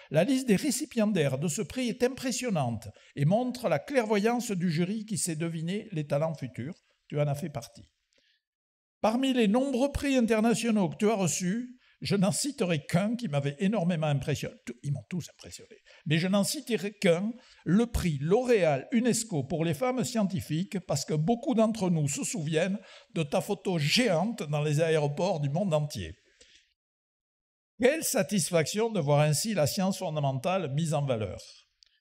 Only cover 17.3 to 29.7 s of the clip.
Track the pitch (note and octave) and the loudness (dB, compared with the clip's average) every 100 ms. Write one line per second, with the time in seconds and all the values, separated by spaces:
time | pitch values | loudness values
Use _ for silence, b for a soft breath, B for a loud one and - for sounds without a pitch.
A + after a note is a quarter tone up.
17.3 | A#3+ B B - G3 A#3 - F3 C#3+ D3+ | -6 B B 2 2 2 0 0 0 2
18.3 | A3 B3+ A3+ D#3+ C3+ - A#3 B3 - - | 2 4 4 4 2 0 2 2 0 -2
19.3 | D#3 - D#3 E3 - B3+ B3+ - A3+ G3 | -4 -2 0 0 0 -2 0 -2 0 0
20.3 | F3+ - D3+ G3 F#3+ - D3 - D3+ D#3+ | -2 -2 -4 -4 -6 -4 -4 -2 0 0
21.3 | A#3 D4+ A3 A3 A3 F3+ E3 C#3+ - - | 0 0 2 2 2 0 2 0 -2 -6
22.3 | G#3 D3+ D#3 F#3+ G3+ B B B E3+ D3 | -4 -2 0 0 -2 B B B -4 -2
23.3 | G3+ G#3+ G3+ G#3 F3 D3 F#3+ B3 D#3+ G#3 | -2 -2 -4 -2 0 2 2 4 2 0
24.3 | A3+ D3+ D3 D3+ D3 E3 D#3+ D3 C#3+ F3+ | -4 -4 -2 0 2 2 2 2 0 -2
25.3 | D#3+ C#3 D#3+ G3+ D3+ D3 - D#2+ - b | 0 -2 -2 0 0 0 -6 -10 -12 b
26.3 | b b b b _ _ _ _ _ _ | b b b b _ _ _ _ _ _
27.3 | _ _ _ _ - B3 D#4+ - A3 - | _ _ _ _ 2 2 4 0 0 2
28.3 | G3+ - E3+ D3+ G3+ A#3 G#3 C#3+ C#3+ D3+ | 0 2 2 2 0 0 0 2 4 4
29.3 | D3 A3+ F#3+ D3 | 2 0 0 0